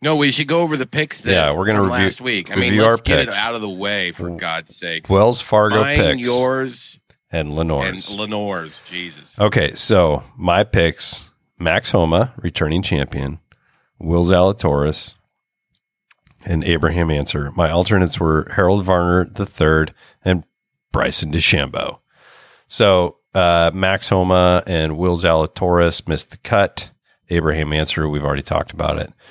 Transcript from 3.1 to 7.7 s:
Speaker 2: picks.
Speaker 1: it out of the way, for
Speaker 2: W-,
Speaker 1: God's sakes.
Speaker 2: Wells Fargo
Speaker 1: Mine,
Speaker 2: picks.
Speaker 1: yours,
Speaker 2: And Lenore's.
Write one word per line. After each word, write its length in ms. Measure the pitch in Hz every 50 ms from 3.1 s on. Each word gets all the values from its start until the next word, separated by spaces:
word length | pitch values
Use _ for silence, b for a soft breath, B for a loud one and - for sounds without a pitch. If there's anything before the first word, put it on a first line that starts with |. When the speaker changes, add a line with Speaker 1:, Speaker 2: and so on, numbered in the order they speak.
| 82 76 69
Speaker 2:
picks. 100 | - 98
Speaker 1:
it 40 | 101
out 140 | 107 117 117
of 60 | 113
the 80 | 107 101
way, 400 | 92 92 98 101 104 101 92 90 87
for 120 | - 90
Speaker 2:
W-, 140 | 87 85 82
Speaker 1:
God's 380 | 90 85 82 82 82 - -
sakes. 320 | - 90 85 82 82 - -
Speaker 2:
Wells 320 | 95 98 107 117 123 -
Fargo 400 | - - 107 107 107 107 101 107 107
Speaker 1:
Mine, 140 | 139 143 - 90 78 -
Speaker 2:
picks. 100 | 127 120 123
Speaker 1:
yours, 680 | 123 123 127 127 131 131 131 131 120 - - - - - _ _ _ _ _ _
Speaker 2:
And 240 | - 82 76 73 73
Lenore's. 560 | 78 82 82